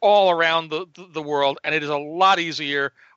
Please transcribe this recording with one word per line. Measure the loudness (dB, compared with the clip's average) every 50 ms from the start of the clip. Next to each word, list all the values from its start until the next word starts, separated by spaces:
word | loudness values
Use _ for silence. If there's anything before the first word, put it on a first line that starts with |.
all | 2 4 6 6 6 4
around | 4 2 2 2 0 0 -2 -4
the, | -6 -8 -8 -10 _
the, | -20 -20 -14
the | -12 -10
world, | -6 -4 0 0 0 0 0 -2
and | -4 -4
it | -4 -4 -4
is | -4
a | -6
lot | -6 -6 -6 0 2 2 4 4 2
easier | -2 -4 -6 -8 -6 -4 -4 -4 -4 -4 -8 _ _ _ _